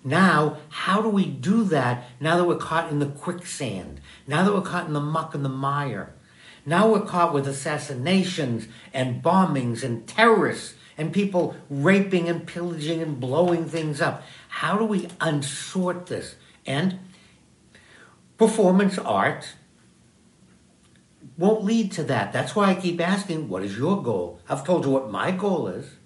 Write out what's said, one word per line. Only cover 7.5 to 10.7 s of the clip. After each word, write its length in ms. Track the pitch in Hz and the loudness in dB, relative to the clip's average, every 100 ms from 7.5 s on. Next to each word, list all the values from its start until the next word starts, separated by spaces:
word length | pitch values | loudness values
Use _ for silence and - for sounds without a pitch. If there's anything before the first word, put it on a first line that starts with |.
| 139 - 151 - 131 135 190 180 - 139 113 - - - | -4 -4 -4 -6 -6 2 2 2 -2 -2 -2 -6 -18 -12
and 280 | 135 131 123 | -4 -2 0
bombings 640 | 147 185 180 139 120 117 | 2 4 4 2 -2 -4
and 240 | 131 113 - | -4 -6 -6
terrorists 680 | - 226 214 139 - - | 4 6 6 2 -2 -10